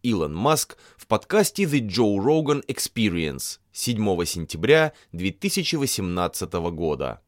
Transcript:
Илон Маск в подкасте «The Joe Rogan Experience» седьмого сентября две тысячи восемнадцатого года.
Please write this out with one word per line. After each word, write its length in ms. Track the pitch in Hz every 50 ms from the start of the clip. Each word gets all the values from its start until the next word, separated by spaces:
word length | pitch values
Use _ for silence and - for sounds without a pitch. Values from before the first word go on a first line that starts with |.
Илон 320 | - 123 110 92 78 73 76
Маск 420 | 85 107 147 156 - - _ - _ - - - _
в 80 | -
подкасте 560 | _ 110 107 - _ 190 214 196 - - -
«The 180 | 196 160 143 139
Joe 380 | 117 101 87 113 120 104 101 98
Rogan 440 | 98 131 156 160 156 143 147 139 -
Experience» 920 | - 127 - - - _ 120 110 104 85 85 80 76 67 69 - - - _ _ _
седьмого 540 | _ - - 123 120 107 107 101 92 85 87
сентября 680 | - - 87 80 - - 78 82 123 147 160 156 151 - - _ _
две 180 | - - - 196
тысячи 460 | - _ - 196 - 196 165 - -
восемнадцатого 960 | 151 139 127 - - 95 90 87 90 87 85 - - 95 80 - 87 82 87
года. 520 | 85 78 87 78 73 65 69 64 57 - _